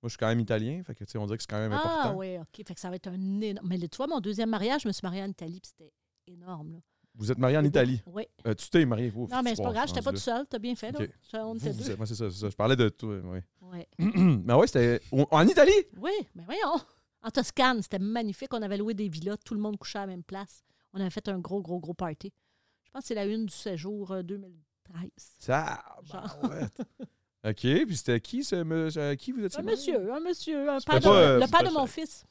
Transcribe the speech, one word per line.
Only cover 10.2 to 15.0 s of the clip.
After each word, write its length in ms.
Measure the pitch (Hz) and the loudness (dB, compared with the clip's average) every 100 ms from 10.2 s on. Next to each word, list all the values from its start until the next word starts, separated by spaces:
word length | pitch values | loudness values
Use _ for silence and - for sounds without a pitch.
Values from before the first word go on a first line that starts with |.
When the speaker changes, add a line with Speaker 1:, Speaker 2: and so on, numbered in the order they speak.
Speaker 2:
toute 60 | 254 | -2
Speaker 1:
là. 80 | 233 | -4
Speaker 2:
seule. 80 | 285 | -4
T'as 120 | 240 | -6
bien 160 | 226 247 | -6 -6
fait, 160 | 220 | -6
là. 60 | 277 | -6
Speaker 1:
Ok. 60 | 208 _ _ | -8 _ _
Speaker 2:
Ça, 160 | 220 220 | -8 -8
on 60 | |
Speaker 1:
Vous, 40 | 226 | -6
Speaker 2:
était 120 | 220 | -6
Speaker 1:
vous 120 | 202 | -4
Speaker 2:
deux. 80 | 262 | -6
Speaker 1:
êtes, 80 | 208 | -6
ouais, 60 | 107 | -6
c'est 100 | 110 | -4
ça, 140 | 110 | -6
c'est 60 | 92 | -4
ça. 100 | 104 | -6
Je 60 | - | 0
parlais 200 | 113 135 | 2 4
de 100 | 113 | 4
toi, 280 | - 113 101 92 | 2 -8 -8 -8
oui. 140 | 92 87 _ | -10 -12 _
Speaker 2:
Ouais. 260 | 180 180 - | -16 -16 -14
Speaker 1:
<clears throat> 40 | - | -2
Mais 560 | 180 196 180 123 104 | 0 4 6 4 4
ouais, 140 | 123 208 | 6 6
c'était 340 | 135 120 120 | 4 4 2